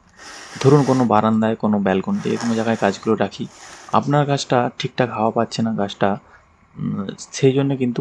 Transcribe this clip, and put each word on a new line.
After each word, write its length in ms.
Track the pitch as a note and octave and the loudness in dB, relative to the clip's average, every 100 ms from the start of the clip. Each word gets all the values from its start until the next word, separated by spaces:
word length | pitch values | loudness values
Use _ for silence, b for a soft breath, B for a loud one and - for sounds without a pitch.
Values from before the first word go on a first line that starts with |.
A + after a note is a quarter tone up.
| _ B B B B - | _ B B B B 0
ধরুন 240 | C3 D3 | 4 4
কোনো 180 | C3 C3 | 4 2
বারান্দায়, 520 | A#2 G#2+ A2 A2 A2 A2 | 4 4 4 2 0 0
কোনো 200 | G#2+ G#2 | 0 2
ব্যালকনিতে, 500 | F#2+ F#2+ G2+ G2+ - | 2 0 0 -4 -2
এরকম 220 | A2 A#2+ | -2 -2
জায়গায় 240 | A2+ A2+ A2+ | -2 0 0
গাছগুলো 340 | G2 - A2+ G2+ | 0 0 0 0
রাখি, 280 | G2 - - - B B B | -2 -6 -12 -14 B B B
আপনার 300 | A2 C3 D3 C#3+ | -2 2 2 2
গাছটা 320 | C#3 - B2+ B2 - | -2 0 0 0 -4
ঠিকঠাক 320 | - - B2 | -6 -2 -2
হাওয়া 220 | A2 A2 | 0 0
পাচ্ছে 280 | A#2 A2 - | 0 -2 -2
না, 80 | A2+ | -2
গাছটা, 360 | G#2+ G2+ - G2+ G#2 b b b _ _ - | -2 -4 0 -2 -2 b b b _ _ -10
উম, 280 | G2 G#2 G2 - - | -6 -6 -8 -12 -12
সেই 200 | - C3+ | 0 2
জন্য 160 | C3+ C#3 C3+ | 4 0 0
কিন্তু 240 | B2 A#2 | -2 -4